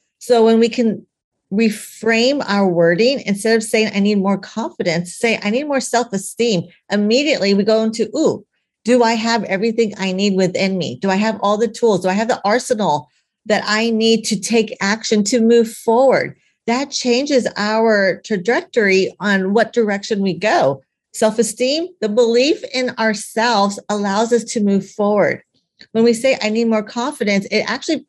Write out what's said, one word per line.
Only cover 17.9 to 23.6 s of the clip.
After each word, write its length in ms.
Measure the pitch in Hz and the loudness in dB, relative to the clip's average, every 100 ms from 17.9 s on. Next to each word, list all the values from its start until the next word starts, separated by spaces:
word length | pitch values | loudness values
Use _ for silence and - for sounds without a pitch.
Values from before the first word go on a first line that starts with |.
| 208 190 165 - | 2 0 -2 -4
trajectory 880 | 202 180 294 - 240 202 190 190 - | -4 -2 -2 -2 0 2 2 0 -4
on 340 | 202 196 190 | -2 0 2
what 200 | 214 220 | 0 0
direction 480 | 240 208 202 - 208 | 0 -2 -2 -4 -2
we 120 | 196 | -2
go. 500 | 175 208 339 139 - _ _ _ | -2 0 2 0 -2 _ _ _
Self-esteem, 760 | - 220 220 226 - 254 302 359 - | -2 -2 0 -2 -2 -2 -2 -6 -6
the 80 | 214 | -4
belief 540 | 214 233 240 277 - - | 0 2 2 2 0 -4
in 180 | 262 254 - | -4 -4 -2
ourselves 800 | 220 208 - 220 240 214 | -2 -2 -6 -2 0 2